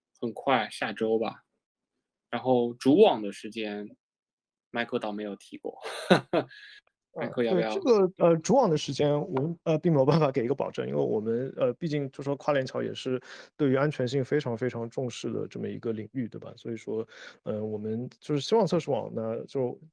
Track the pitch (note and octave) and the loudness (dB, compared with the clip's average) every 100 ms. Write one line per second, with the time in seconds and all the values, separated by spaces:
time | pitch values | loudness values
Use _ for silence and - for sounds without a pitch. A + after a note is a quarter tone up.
0 | _ - A#2 G#2+ - B2+ G#2+ - B2 G#2+ | _ -10 -8 -6 0 0 0 -6 -6 -2
1 | A2 A2 A2 - _ _ _ _ _ _ | 0 0 -2 -8 _ _ _ _ _ _
2 | _ _ - A#2+ B2 B2 A#2+ A#2+ C3 D#3+ | _ _ -8 -4 2 2 2 0 4 8
3 | G#3+ B2 G2+ - A2 A2+ G#2+ G#2 G#2 - | 8 6 -2 -8 -10 -8 -6 -6 -10 -14
4 | _ _ _ _ _ _ _ A#2+ A#2 B2 | _ _ _ _ _ _ _ -6 -2 -4
5 | G#2+ G#2 G#2 G2 - - - - - - | -4 -6 -6 -10 -14 -14 -12 -10 -10 -4
6 | - E3 - E3 - - - - _ _ | 4 4 4 -2 -2 -8 -20 -20 _ _
7 | _ - D3 B2+ A#2 F#3+ - - E4 A3 | _ -8 -6 -2 0 2 0 0 4 4
8 | F#3 - F3 E3 - C4 A3 D#3 - C3+ | 4 4 4 4 4 4 4 2 -2 0
9 | C#3+ D3 D#3+ D3+ D#3 E3+ - D#3 F3 D3 | 2 2 0 -2 -2 -4 -2 0 4 4
10 | C3 D#3+ D3 C3 A#2 C3+ F#2+ - B2+ C#3+ | 6 6 4 2 0 -2 -4 -4 -4 0
11 | C3+ A2+ A2 A#2 C3 - B2+ A#2+ E3+ D3 | 0 0 -2 -2 -4 -2 -2 -2 -4 -4
12 | C#3 - C#3 C#3 - C#3+ C3 B2 A2+ G#2+ | -4 -6 -6 -4 0 0 0 -4 -6 -6
13 | C3 B2+ - - - - C#3+ C3 D3 D3 | -4 -6 -6 -20 -12 0 2 4 2 0
14 | B2 C#3 B2+ D3 B2+ A2+ B2+ A#2 A#2 - | -2 -2 0 0 -2 -4 -4 -4 -8 -6
15 | B2 - B2 G#2+ G2+ A#2 G#2+ G#2 A#2 A2 | -6 -6 -6 -6 -6 -6 -8 -6 -6 -6
16 | G#2 C3 A2 A2 G2+ - A#2+ A2+ - A2 | -6 -6 -6 -8 -16 -14 -10 -10 -6 -6
17 | A2+ - - - - G#2+ G#2+ G#2+ A2 A2+ | -6 -12 -20 -14 -6 -6 -4 -6 -4 -4
18 | B2+ - - D3 - A3+ F#3 F3 D3 A#2+ | -6 -10 -4 -4 2 2 4 0 0 -2
19 | G#2 A2+ A2 A#2 - C#3 B2+ - D#3+ | -2 -6 -4 -6 -6 -4 -4 -4 -16